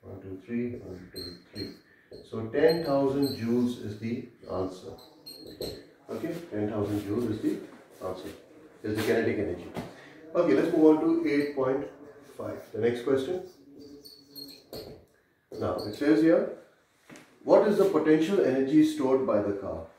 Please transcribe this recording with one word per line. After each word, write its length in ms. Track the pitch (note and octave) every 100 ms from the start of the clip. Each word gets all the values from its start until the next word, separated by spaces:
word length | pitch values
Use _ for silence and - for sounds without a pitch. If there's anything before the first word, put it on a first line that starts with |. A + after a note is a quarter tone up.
one, 200 | F#2+ G2
two, 160 | F#2+ F#2+ -
three, 260 | A#2+ A#2+ -
one, 300 | G2 F2+ F2+ -
two, 220 | F2 F2 _
three. 160 | G#2+ F2+ - _ _ _ - -
So 160 | A2+ A2
ten 360 | C3 D#3+ E3
thousand 460 | D3+ C#3 C3+ C#3 C#3 -
joules 460 | A2+ A#2+ B2 A#2+
is 160 | G#2+ G#2
the 280 | A2+ B2 - - F#2+
answer. 420 | F#2 F#2 F#2 G2 - - - - - - - - - - - -
Okay, 280 | - E3 E3 -
ten 180 | G#2 G#2
thousand 320 | G#2+ G2+ G#2
joules 300 | G2+ A2 A#2
is 100 | G#2+
the 160 | G2+ - - - - - F#2
answer, 240 | F#2 G2+ F#2 - - - -
is 120 | A2 G#2+
the 60 |
kinetic 380 | A#2+ A#2 A2+ -
energy. 280 | G2 - - - - - - - - F3
Okay, 180 | E3+
let's 180 | - E3 E3
move 220 | D#3 D#3
on 40 |
to 260 | E3 E3 D3+
eight 280 | C#3+ C#3+ C3+
point 320 | B2+ C3+ C#3+ - - - - -
five, 240 | A2 - -
the 80 | A2
next 220 | A#2 A#2+
question. 400 | C#3 C3 - F#3 - - - - - - - - _ - - - - - - - _ _ _ _ _ -
Now, 180 | - G#2+
it 180 | G#2 -
says 260 | C#3+ D#3
here, 360 | D#3+ F3+ - - - _ _ _ _ - - _
what 240 | B2+ G3 A3
is 100 | G3
the 80 | F#3
potential 600 | D#3 D#3 D#3 E3 G3 C3
energy 400 | C3 C3+ D#3 D3+
stored 400 | - B2+ C3 A2
by 160 | G#2
the 120 | G2+
car? 340 | G2 - D#2+ -